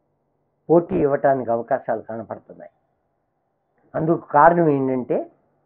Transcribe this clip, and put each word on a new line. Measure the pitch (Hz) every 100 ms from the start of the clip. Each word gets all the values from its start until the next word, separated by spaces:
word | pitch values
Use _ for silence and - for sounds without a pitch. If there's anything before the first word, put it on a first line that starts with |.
| _ _ _ _ _ _ -
పోటీ | 170 170 180
ఇవ్వటానికి | 143 139 143 135 113
అవకాశాలు | 117 117 131 - 113
కనపడుతున్నాయి. | - 113 98 107 _ 87 - _ _ _ _ _ _ _ _ _ _ _ _
అందుకు | 147 160 160 -
కారణం | 147 165 175 160
ఏంటంటే, | 139 131 131 120 202 339 _ _ _